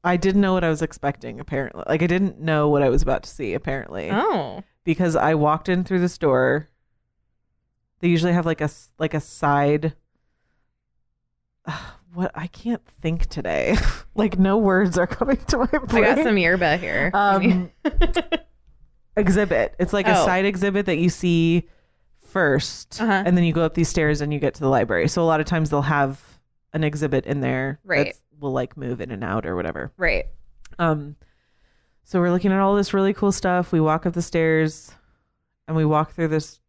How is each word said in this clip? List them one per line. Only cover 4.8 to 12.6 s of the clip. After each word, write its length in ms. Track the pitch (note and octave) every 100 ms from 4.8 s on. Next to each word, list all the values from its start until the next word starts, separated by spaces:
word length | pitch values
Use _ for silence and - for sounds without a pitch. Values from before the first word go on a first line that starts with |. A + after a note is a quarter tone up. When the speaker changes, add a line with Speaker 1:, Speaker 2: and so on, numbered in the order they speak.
Speaker 1:
Because 320 | - D#3+ F3 D#3+
I 180 | D3
walked 340 | D#3 D3 D#3 -
in 140 | F3+
through 160 | F3+ F#3
the 80 | F3
store. 600 | - D#3 B2+ B2+ C#3+ D3+ _ _ _ _ _ _ _ _ _ _ _ _ _
They 100 | F3
usually 240 | F3 F3
have, 120 | F3 E3
like, 140 | D#3+
a 40 |
s-, 280 | D3+ - - _
like, 160 | D#3+
a 60 | D3+
side. 760 | - - D3 C#3+ C#3+ D3+ D#3+ - _ _ _ _ _ _ _ _ _ _ _ _ _ _ _ _ -
<sighs> 60 | D3 - - F3+
What? 160 | F3 F3+
I 120 | - F3
can't 380 | -